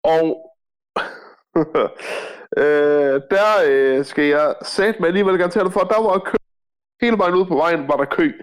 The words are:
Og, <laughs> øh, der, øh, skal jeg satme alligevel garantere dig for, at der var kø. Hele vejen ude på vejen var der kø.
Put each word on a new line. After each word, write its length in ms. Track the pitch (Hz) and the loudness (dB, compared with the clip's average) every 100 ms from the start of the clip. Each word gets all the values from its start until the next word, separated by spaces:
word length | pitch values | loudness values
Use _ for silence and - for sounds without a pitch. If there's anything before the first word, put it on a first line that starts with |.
Og, 500 | 156 160 160 - - _ _ _ _ - - - - - _ 165 | 2 2 0 -4 -12 _ _ _ _ -10 -10 -14 -20 -20 _ -4
<laughs> 80 | 156 151 107 - - - - - - - | -2 -2 -2 -6 -12 -10 -12 -18 -8 -2
øh, 640 | 147 147 147 147 139 135 135 | 0 2 2 2 2 -2 0
der, 180 | 190 214 214 156 | 0 2 2 2
øh, 360 | 139 135 131 | 2 2 0
skal 200 | 143 - | -2 -2
jeg 300 | 147 143 151 - | 2 2 0 -2
satme 440 | - - 202 220 170 | -6 -2 -2 0 -2
alligevel 320 | 185 190 185 | 0 0 0
garantere 260 | 175 214 | 0 0
dig 80 | 185 | 0
for, 80 | 202 | 0
at 100 | 185 | 0
der 120 | 220 | 0
var 160 | 220 185 | 2 0
kø. 180 | 185 269 _ _ _ _ _ _ | -2 -6 _ _ _ _ _ _
Hele 180 | 240 214 | 0 2
vejen 160 | 180 | 2
ude 120 | 185 185 | 2 0
på 80 | 147 | 0
vejen 320 | 165 165 139 | 0 0 0
var 80 | 139 | -2
der 80 | |
kø. 280 | 139 - 160 - | 0 0 -2 -2